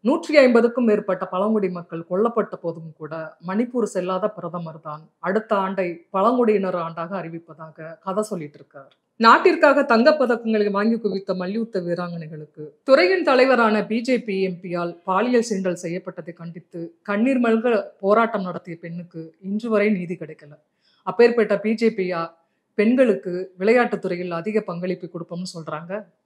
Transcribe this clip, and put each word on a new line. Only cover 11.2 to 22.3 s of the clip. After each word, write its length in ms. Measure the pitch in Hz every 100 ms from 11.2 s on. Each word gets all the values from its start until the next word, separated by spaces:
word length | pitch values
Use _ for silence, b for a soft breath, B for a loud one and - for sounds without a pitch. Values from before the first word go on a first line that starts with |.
| 196
மல்யுத்த 460 | 185 180 208 226 196
வீராங்கனைகளுக்கு 840 | 175 170 175 170 156 156 151 - 151 _
துறையின் 400 | - 269 359 381
தலைவரான 640 | 311 254 262 247 226 214 185
பி 140 | 220
ஜே 200 | 233 247
பி 220 | - 190
எம் 160 | 190 175
பியால் 300 | 180 175 175 170
பாலியல் 420 | - 185 240 240 226
சீண்டல் 320 | 196 190 170
செய்யப்பட்டதை 500 | 175 170 175 180 165
கண்டித்து 640 | 170 170 170 _ 175 165 _
கண்ணீர் 380 | - 202 247 262
மல்க 440 | 233 226 247 220 - _
போராட்டம் 420 | 196 208 233 196
நடத்திய 340 | 180 165 - 165
பெண்ணுக்கு 540 | 170 170 175 160 160 _
இன்று 300 | 190 208 233
வரை 200 | 214 208
நீதி 240 | 196 175
கிடைக்கல. 380 | 170 151 156 147 147 _ _ _ _
அப்பேற்பட்ட 560 | - - 233 233 214 196
பி 160 | 214
ஜே 160 | 220 226
பியா 320 | 220 180 175 165